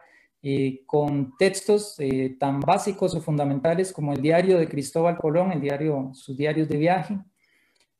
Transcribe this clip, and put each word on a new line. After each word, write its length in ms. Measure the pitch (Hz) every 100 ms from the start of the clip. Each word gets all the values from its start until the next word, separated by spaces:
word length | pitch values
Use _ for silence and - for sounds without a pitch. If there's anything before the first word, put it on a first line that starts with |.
| _ _ _ _
eh, 400 | 139 139 135 131 -
con 520 | 147 147 143 131 -
textos, 580 | 190 190 - 208 208 -
eh, 360 | 139 131 131 131
tan 220 | 139 139
básicos 560 | 135 196 - 190 185 170
o 60 |
fundamentales 720 | 156 151 143 139 165 170 185
como 180 | - 147
el 100 | 139
diario 360 | 143 165 185 185
de 100 | 160
Cristóbal 500 | 143 139 165 170 170
Colón, 360 | 156 156 190
el 80 | 165
diario, 500 | 139 143 156 143 131
sus 240 | - - 131
diarios 300 | 147 156 156
de 100 | 147
viaje, 400 | 160 185 156 196 - _ _ _ _ _ _ _